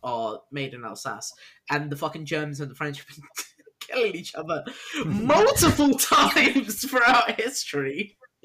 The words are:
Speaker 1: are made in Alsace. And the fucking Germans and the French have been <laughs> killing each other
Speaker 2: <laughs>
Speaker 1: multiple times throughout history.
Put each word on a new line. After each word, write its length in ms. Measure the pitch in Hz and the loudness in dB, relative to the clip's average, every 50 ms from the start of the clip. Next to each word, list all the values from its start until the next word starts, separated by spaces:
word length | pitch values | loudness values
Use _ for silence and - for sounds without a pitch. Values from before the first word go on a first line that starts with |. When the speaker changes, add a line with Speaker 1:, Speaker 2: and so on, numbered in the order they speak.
| - | -6
Speaker 1:
are 360 | 123 120 113 113 110 107 110 - _ | -4 -4 -2 -2 -4 -4 -8 -12 _
made 220 | 135 143 139 131 - | -8 -8 -8 -8 -8
in 100 | 123 120 | -12 -12
Alsace. 480 | 110 98 - - 135 107 104 - - - - - - - _ _ - | -12 -12 -10 -10 -10 -10 -8 -10 -14 -16 -16 -20 -20 -20 _ _ -4
And 200 | 143 147 151 147 | -4 -2 -2 -4
the 80 | 143 143 | -6 -6
fucking 280 | 165 156 - 165 156 | -6 -6 -6 -8 -8
Germans 340 | 143 160 151 151 151 143 139 | -6 -4 -4 -4 -4 -6 -8
and 100 | 147 135 | -8 -10
the 40 | - | -8
French 240 | - 156 147 139 143 | -6 -6 -6 -6 -8
have 80 | - - | -14 -18
been 180 | - - 143 - _ - - - _ | -20 -20 -20 -16 _ -14 -14 -14 _
<laughs> 260 | _ _ - _ _ | _ _ -20 _ _
killing 360 | - - - 254 233 208 180 | -14 -6 -2 0 0 0 -2
each 180 | 165 175 - - | -4 -8 -10 -10
other 280 | 156 156 160 165 147 - 240 254 - - | -10 -6 -6 -6 -6 -6 -8 -14 -14 -14
Speaker 2:
<laughs> 220 | - - 311 247 | -10 -8 -6 -4
Speaker 1:
multiple 880 | 160 190 202 220 247 294 339 427 480 554 - 349 330 - - 294 285 262 | -2 -2 0 2 4 6 6 6 6 6 6 4 4 6 6 4 4 4
times 880 | - - - - 294 285 285 - 320 277 - - 277 220 202 214 - - | 4 2 4 4 4 4 4 4 4 4 4 2 0 0 -2 -4 -6 -6
throughout 540 | 269 262 254 240 240 254 220 202 202 220 - | -2 2 4 4 6 6 6 4 2 0 -2
history. 760 | 220 247 277 - - - - 143 139 135 139 160 208 202 _ _ - _ _ _ - | -4 -4 -4 -6 -8 -4 -4 -4 -2 -2 -4 -6 -8 -8 _ _ -20 _ _ _ -16